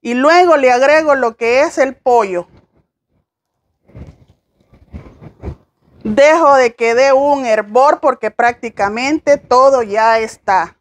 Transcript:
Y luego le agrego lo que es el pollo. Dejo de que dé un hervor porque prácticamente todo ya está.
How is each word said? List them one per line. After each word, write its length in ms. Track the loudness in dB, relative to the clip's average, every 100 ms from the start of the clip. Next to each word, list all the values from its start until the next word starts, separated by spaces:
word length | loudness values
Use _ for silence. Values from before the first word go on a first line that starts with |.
Y 140 | -6
luego 420 | -2 2 4 4 2
le 160 | 2
agrego 420 | 2 2 2 2
lo 220 | 0 -2 -4
que 260 | -2 0
es 160 | -2 -2
el 160 | -4
pollo. 540 | -4 -2 0 0 -6 -10 _ _ _ _ _ _ _ _ _ _ _ _ _ _ -20 -20 -20 _ _ _ _ _ _ _ -20 -20 -20 -20 _ -16 -16 _ _ _ _
Dejo 540 | -6 2 2 4 4 2
de 180 | 2
que 200 | -2 -2
dé 180 | 0 2
un 320 | 2 0 -2
hervor 560 | -2 -4 -2 0 2 0
porque 300 | -2 -4 -8
prácticamente 1040 | -2 -4 -4 -12 -6 -6 -4 -4 -4 -2 -2
todo 460 | 0 2 4 2
ya 360 | -2 -2 0 0
está. 580 | -2 -10 -4 -2 -2 _